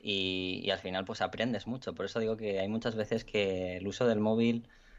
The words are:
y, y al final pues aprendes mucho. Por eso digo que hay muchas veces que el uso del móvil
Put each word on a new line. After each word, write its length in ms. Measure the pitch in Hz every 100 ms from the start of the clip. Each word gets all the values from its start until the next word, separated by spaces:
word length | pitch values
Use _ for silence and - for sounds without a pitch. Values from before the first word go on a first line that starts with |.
y, 600 | - 98 92 92 92 92
y 80 | 92
al 80 | 95
final 260 | 92 92 95
pues 160 | 107
aprendes 460 | 92 - 117 107 -
mucho. 260 | 131 -
Por 120 | 85 101
eso 140 | 120
digo 180 | 110 110
que 220 | 107 95
hay 80 | 98
muchas 260 | 113 123 110
veces 280 | 104 113 -
que 520 | 107 98 92 90 90
el 100 | 98
uso 200 | - 123
del 120 | 107
móvil 480 | 107 113 117 117 - - -